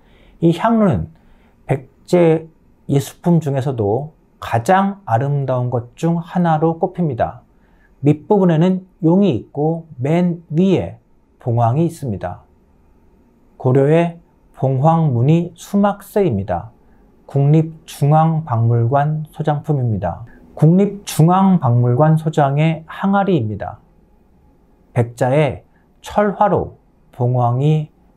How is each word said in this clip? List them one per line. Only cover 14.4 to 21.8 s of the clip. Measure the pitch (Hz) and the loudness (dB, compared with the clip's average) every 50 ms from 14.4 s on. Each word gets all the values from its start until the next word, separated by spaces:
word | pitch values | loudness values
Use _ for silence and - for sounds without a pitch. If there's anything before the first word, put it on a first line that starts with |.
| _ _ _ | _ _ _
봉황문이 | - 135 131 135 127 139 160 165 165 160 151 123 117 120 143 165 170 175 175 - | -6 -4 -2 -2 0 2 2 2 2 2 0 2 2 2 2 2 2 0 -4 -12
수막세입니다. | - - - - 202 202 202 196 - - - - 214 196 156 107 95 98 98 90 85 - - - _ _ _ - _ _ _ _ _ _ | -20 -12 -4 0 0 0 0 -2 -6 -14 -4 -2 0 0 0 0 -2 -4 -4 -6 -6 -6 -12 -20 _ _ _ -20 _ _ _ _ _ _
국립중앙박물관 | - - 139 143 143 151 165 160 160 160 - _ - - - 143 143 151 156 160 165 160 156 160 - 120 113 117 117 120 117 117 117 139 139 143 151 156 156 156 - | -4 0 0 2 4 4 4 2 0 -8 -16 _ -20 -6 -2 0 2 4 4 2 2 0 -2 -4 -4 -2 0 2 2 2 2 0 0 0 0 0 0 -4 -4 -8 -12
소장품입니다. | - - 156 160 147 147 - - 151 135 123 117 107 92 95 85 85 - - - - - - - - | -10 -6 -4 -2 -2 -4 -2 -2 -2 -2 0 -2 -2 -2 -4 -6 -8 -10 -16 -20 -20 -20 -20 -20 -2
국립중앙박물관 | - 151 160 175 190 202 202 202 - - - - - 156 170 180 190 196 190 190 165 139 123 120 120 | 2 4 4 4 4 2 0 -2 -10 -14 -8 0 2 4 4 4 4 4 4 2 2 2 2 2 2